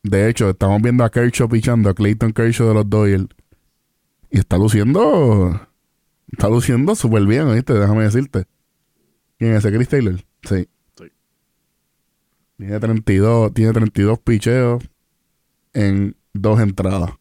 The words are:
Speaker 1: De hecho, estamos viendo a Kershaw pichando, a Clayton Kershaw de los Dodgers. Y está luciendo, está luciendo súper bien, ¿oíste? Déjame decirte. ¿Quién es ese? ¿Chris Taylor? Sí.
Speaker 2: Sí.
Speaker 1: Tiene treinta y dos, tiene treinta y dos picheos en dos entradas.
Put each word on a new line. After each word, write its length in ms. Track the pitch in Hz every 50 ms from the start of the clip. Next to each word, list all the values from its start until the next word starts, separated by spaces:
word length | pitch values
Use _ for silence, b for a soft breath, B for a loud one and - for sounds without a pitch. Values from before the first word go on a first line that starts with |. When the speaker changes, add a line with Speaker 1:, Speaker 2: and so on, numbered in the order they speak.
Speaker 1:
De 260 | - 104 98 98 101 113
hecho, 220 | 120 - 117 98
estamos 320 | 92 _ 101 98 101 104
viendo 220 | 110 120 123 123 120
a 60 | 110
Kershaw 380 | - 120 120 120 - - 127 110
pichando, 400 | 117 113 107 127 120 117 104 101
a 60 | 95
Clayton 380 | - 107 104 107 110 120 113
Kershaw 340 | 107 - 117 117 113 - 120
de 80 | 110 107
los 160 | 107 104 101
Dodgers. 380 | 104 107 107 101 98 95 95 - _ _ _ _ _ _ _ _ _ _ _ _ _ _ _ _ _ _ - -
Y 100 | - 95
está 180 | 95 _ - 90
luciendo, 1080 | 104 110 107 107 101 120 147 190 233 294 285 180 147 120 107 101 92 87 85 98 - _ _ _ _ _ _ _ _ _ _ _ _ -
está 160 | - - - 104
luciendo 480 | 113 120 - - 127 117 139 180 220
súper 300 | - - 117 110 107 101
bien, 160 | 98 113 139
¿oíste? 320 | 160 139 110 117 120 - 113
Déjame 280 | 104 101 101 104 110
decirte. 440 | 110 104 104 123 139 139 - 95 90 _ _ _ _ _ _ _ _ _ _ _ _ _ _ _ _ _ _ _
¿Quién 140 | 113 113
es 120 | 110 104 104
ese? 80 | 107
¿Chris 160 | 101 113 123 -
Taylor? 280 | - 139 120 101 90 92 - _ _ _
Sí. 260 | - - 101 95 85 _ _ _ _ _ _ _
Speaker 2:
Sí. 140 | 90 80 _ _ _ _ _ _ _ _ _ _ _ _ _ _ _ _ _ _ _ _ _ _ _ _ _ _ _ _ _
Speaker 1:
Tiene 240 | - 104 98 104 107
treinta 320 | 110 113 113 110 107 -
y 40 | 98 95
dos, 360 | 101 110 117 117 113 104 -
tiene 180 | 113 110 110
treinta 280 | 110 113 110 110 _ -
y 40 | 98
dos 140 | 104 113 -
picheos 640 | _ - 117 104 - 113 120 131 123 120 120 120 - - _ _ _ _ _ _ _ _ _ _ _ _ _ _ _ _ _
en 400 | - 104 101 98 98 101 98 - _ _ _
dos 260 | _ 101 95 107 110 113
entradas. 520 | 110 101 95 - 92 92 95 92 87 85 - _